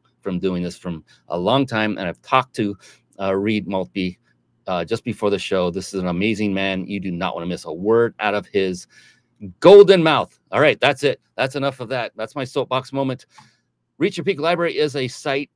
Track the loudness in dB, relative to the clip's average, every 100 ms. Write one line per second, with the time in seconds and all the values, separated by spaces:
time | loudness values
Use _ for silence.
0 | _ _ -8 -4 -4 -4 -6 -8 -10 -12
1 | -14 _ -10 -4 0 0 0 -2 -2 -4
2 | -8 -10 -2 0 0 -4 -6 -6 -16 -20
3 | _ -8 -4 -2 -2 -2 -2 -6 -6 -6
4 | -6 -8 _ _ _ _ -6 -6 -4 -6
5 | -6 -4 -2 -2 -2 -2 0 -2 -6 -6
6 | -4 -2 0 0 -2 -2 -2 -4 -6 -8
7 | -6 -6 -6 -6 -6 -8 -8 -6 0 2
8 | 2 0 -2 -2 -2 -2 -2 -4 -12 _
9 | -20 _ _ _ -18 4 10 12 12 8
10 | 4 2 0 _ _ 2 2 4 2 2
11 | 0 -2 _ -4 -4 -2 -4 -4 -6 -6
12 | -6 -8 -10 -8 -6 -6 -4 -4 -4 -4
13 | -4 -6 _ -20 -20 _ _ _ _ -4
14 | -4 -2 -4 -2 0 0 -2 -2 -2 -2
15 | -6 -6 -6 -6 -6